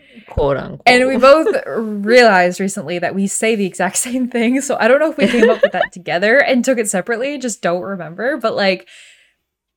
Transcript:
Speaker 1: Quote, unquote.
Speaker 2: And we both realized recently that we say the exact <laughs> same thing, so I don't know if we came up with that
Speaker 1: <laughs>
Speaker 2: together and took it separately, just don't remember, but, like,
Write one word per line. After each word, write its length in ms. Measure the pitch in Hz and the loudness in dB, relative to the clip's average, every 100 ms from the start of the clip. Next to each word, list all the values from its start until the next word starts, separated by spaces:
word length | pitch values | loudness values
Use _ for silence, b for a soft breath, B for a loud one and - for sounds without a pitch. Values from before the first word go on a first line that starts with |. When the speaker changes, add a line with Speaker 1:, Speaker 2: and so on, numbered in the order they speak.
| B 240 - | B -20 -10
Speaker 1:
Quote, 300 | - 143 135 | -2 0 -2
unquote. 240 | - 143 - | -6 -2 2
Speaker 2:
And 220 | 247 254 | 2 2
we 100 | 247 | 4
both 300 | 262 311 403 - - | 4 4 2 -2 -4
realized 920 | 196 220 208 208 247 226 185 180 180 | -6 -6 -4 2 4 6 4 2 -2
recently 400 | 190 - 139 175 | -6 -6 -8 -6
that 160 | 170 190 | -4 -2
we 120 | 196 | -4
say 280 | - 220 220 | -2 -2 0
the 100 | 185 | -2
exact 320 | - 185 - | -2 -4 -4
<laughs> 100 | 254 | -4
same 180 | 254 247 | -4 -2
thing, 300 | 233 233 269 | 0 0 0
so 140 | 269 - | -2 0
I 80 | 220 | 2
don't 120 | 277 | 4
know 100 | 311 | 2
if 60 | 311 | 0
we 100 | 247 | 0
came 220 | 240 226 | 4 4
up 120 | 226 | 4
with 100 | - | 0
that 200 | 180 - | -2 -4
Speaker 1:
<laughs> 20 | |
Speaker 2:
together 440 | 180 160 170 208 277 | -8 -6 -2 2 2
and 260 | - 254 247 | 2 2 2
took 120 | 240 | 0
it 120 | 208 | -2
separately, 480 | 185 180 226 277 294 | -4 -4 -4 -6 -6
just 240 | 247 - | -8 -4
don't 200 | 180 180 | -4 -4
remember, 560 | 196 196 156 180 240 294 | -6 -10 -10 -6 -6 -4
but, 180 | 220 - | -4 -2
like, 320 | 196 185 B B B B B B _ _ _ | -2 -2 B B B B B B _ _ _